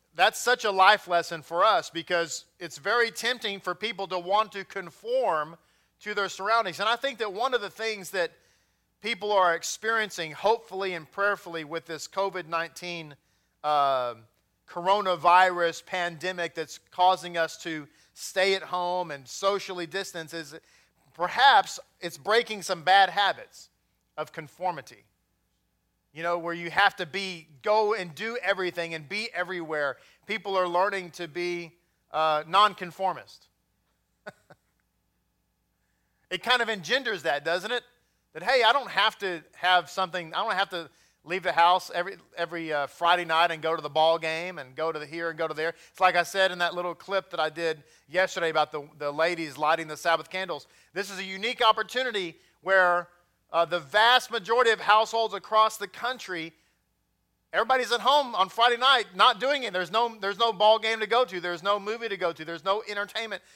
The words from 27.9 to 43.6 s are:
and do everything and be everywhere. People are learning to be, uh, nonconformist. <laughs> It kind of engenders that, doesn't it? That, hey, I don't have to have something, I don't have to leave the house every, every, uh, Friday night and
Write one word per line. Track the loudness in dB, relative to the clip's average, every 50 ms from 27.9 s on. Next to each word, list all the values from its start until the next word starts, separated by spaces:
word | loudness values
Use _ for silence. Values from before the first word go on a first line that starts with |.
| 0
and | -2 -4 -10 -8
do | -8 -8 -6 -6 -4
everything | -2 -2 -2 -2 -2 -4 -4 -4 -6 -6 -8
and | -12 -10 -8
be | -8 -8 -8 -6
everywhere. | -6 -6 -6 -6 -6 -8 -6 -6 -4 -2 -2 -4 -4 -8 _ _ _ _ _
People | -8 -8 -8 -6 -2 0
are | 0 0
learning | 2 2 2 2 2 0 -4 -8 -10
to | -12 -12 -12 -10
be, | -6 -6 -4 -4 -4 -6 -8 -12 _ _ _ _ _ _ _ _
uh, | -2 0 2 2 2 0 -2 2
nonconformist. | 4 6 6 6 4 -2 -12 -12 -8 -4 -4 -4 -4 -4 -12 -18 -20 -20 _ _ _ _ _ _ _ _ _ _ _ _ _ _ _ _ _
<laughs> | -20 _ _ _ _ -20 _ _ _ _ _ _ _ _ _ _ _ _ _ _ _ _ _ _ _ _ _ _ _ _ _ _ _ _ _ _ _ _ _ _ _
It | -8 -6
kind | 2 2 2 2
of | 2 0
engenders | -2 -6 -2 -2 -2 0 0 -2 -6 -2
that, | 0 0 0 0 0
doesn't | -2 -2 -2 -2 -4
it? | -4 -6 -6 _ _ _ _ _ _ _ _ _ _
That, | -6
hey, | 0 2 4 6
I | 6 6
don't | 4 4 0 -2
have | 0 2 2 2 0 -2
to | -6 -6 -6 -6 -10 _ _
have | -2 2 4 4 4 2 0
something, | -4 -4 -4 -4 -4 -8 -8 -6 -6
I | -4 -4
don't | -2 0
have | -2 -2 -2
to | -4 -8 -8 -10 _ _ _ _ _ _ _
leave | -8 -8 -4
the | -2 0
house | 2 4 6 6 6 4 0 -4 -6
every, | -6 -6 -6 -8 -14 _ _ -6
every, | -6 -6 -6 -6 -8 -6 -4
uh, | -2 -2 -4
Friday | -4 -6 0 4 4 4 4 2
night | 0 2 4 4 2
and | 2 -2